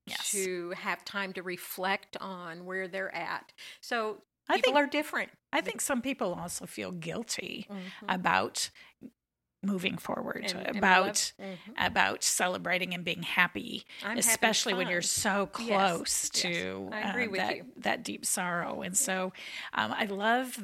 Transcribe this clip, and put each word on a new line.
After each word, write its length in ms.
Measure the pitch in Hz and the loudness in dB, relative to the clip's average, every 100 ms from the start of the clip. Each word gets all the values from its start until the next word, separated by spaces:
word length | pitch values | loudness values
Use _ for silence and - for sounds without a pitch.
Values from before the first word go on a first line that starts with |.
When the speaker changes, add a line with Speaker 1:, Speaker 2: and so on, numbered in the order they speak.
| - | -8
Speaker 1:
Yes. 240 | - - | -6 -2
Speaker 2:
to 400 | 202 185 180 175 | -2 -2 -2 -6
have 340 | 180 208 175 - | -6 -4 -4 -4
time 260 | 202 190 | -6 -4
to 100 | 190 | -6
reflect 720 | 180 175 - - 185 202 - - | -6 -8 -8 -2 0 0 -2 -10
on 460 | 190 180 175 170 180 | -8 -10 -10 -12 -6
where 220 | 185 185 | -6 -4
they're 260 | 190 190 | -4 -4
at. 400 | 165 165 165 - - - - | -6 -6 -6 -8 -18 -18 -14
So 420 | - 240 214 208 _ _ - | -4 -2 -2 -4 _ _ 0
Speaker 1:
I 60 | 349 | 2
Speaker 2:
people 180 | 254 | 6
Speaker 1:
think 140 | 285 285 | 6 4
Speaker 2:
are 20 | |
different. 400 | 294 302 - - - _ | 2 -2 -2 -6 -8 _
Speaker 1:
I 80 | 285 | -2
think 180 | 190 233 | -2 -2
some 220 | - 254 | 0 0
people 320 | 262 262 202 | 0 -2 -2
also 320 | 170 170 - 185 | -2 -6 -8 -8
feel 260 | - 190 | -8 -6
guilty 760 | 180 160 165 - - - - 202 | -6 -6 -6 -4 -4 -4 -8 -10
Speaker 2:
Mm-hmm. 400 | 196 185 - 202 | -10 -12 -8 -2
Speaker 1:
about 640 | 185 180 185 - - - - - - - _ _ _ _ _ | 0 4 4 4 0 -4 -6 -20 -20 -20 _ _ _ _ _
moving 320 | 196 190 190 175 | -2 0 0 -2
forward, 480 | - - - - 202 | -4 -4 -2 -4 -4
Speaker 2:
And, 160 | 180 - | -4 -2
and 60 | 202 | 4
Speaker 1:
about, 280 | 196 185 190 | 8 8 8
Speaker 2:
love. 280 | 214 - - | 2 0 -4
Mm-hmm. 320 | 196 180 202 247 | -12 -12 -8 0
Speaker 1:
about 460 | 180 196 - - | 2 4 4 4
celebrating 720 | - - 180 180 175 180 180 180 | 2 2 2 0 0 0 0 -4
and 100 | 175 | -4
being 160 | 170 | -4
happy, 640 | 165 - 175 - - - - - | 0 4 4 4 -6 -8 -10 -8
Speaker 2:
I'm 60 | 202 233 | -4 2
having 0 | |
Speaker 1:
especially 560 | 233 220 226 214 240 | 4 6 6 4 2
when 140 | 185 180 | 2 2
you're 160 | 175 | 0
Speaker 2:
fun. 40 | 175 | 2
Speaker 1:
so 420 | - 214 202 190 - | 2 2 2 0 -2
Speaker 2:
Yes, 80 | 233 | 2
Speaker 1:
close 640 | 202 196 170 - - - | 4 4 2 0 0 0
Speaker 2:
yes. 80 | - | 0
Speaker 1:
to, 480 | 180 170 185 190 185 | 0 0 -2 -4 -6
Speaker 2:
I 180 | 214 202 | -4 -2
agree 140 | 233 233 | -2 -2
Speaker 1:
um, 60 | |
Speaker 2:
with 80 | 190 | 0
Speaker 1:
that, 140 | 185 - | -2 -2
Speaker 2:
you. 80 | 254 - | -8 -6
Speaker 1:
that 260 | 208 - | -2 -2
deep 220 | - - - | -4 -6 -2
sorrow. 560 | - 180 175 170 - | 0 0 0 -2 -4
And 160 | 180 190 | -2 0
so, 340 | - 185 185 - - - - | 2 0 -2 -6 -12 -10 -4
um, 200 | - 214 - | 0 0 0
I 100 | 214 | -2
love 500 | 196 214 247 254 240 | 0 2 2 2 -6